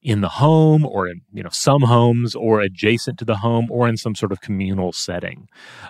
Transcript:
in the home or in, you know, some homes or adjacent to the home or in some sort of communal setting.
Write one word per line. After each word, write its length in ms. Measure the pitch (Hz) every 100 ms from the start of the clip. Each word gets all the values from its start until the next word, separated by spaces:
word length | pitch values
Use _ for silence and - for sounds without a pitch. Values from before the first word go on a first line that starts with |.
in 200 | 147 107
the 80 | 101
home 560 | - 143 160 156 156 147
or 220 | 101 90
in, 140 | 87 -
you 80 | 104
know, 80 | 87
some 300 | - - 143
homes 540 | 123 120 120 117 120 104
or 260 | 113 110
adjacent 560 | 98 92 104 117 - -
to 80 | 117
the 120 | 107
home 300 | 117 117 117
or 160 | 120 120
in 100 | 113
some 160 | 117
sort 180 | 104 101
of 80 | 95
communal 540 | - 98 95 95 92
setting. 540 | - - 87 90 - - _ - - -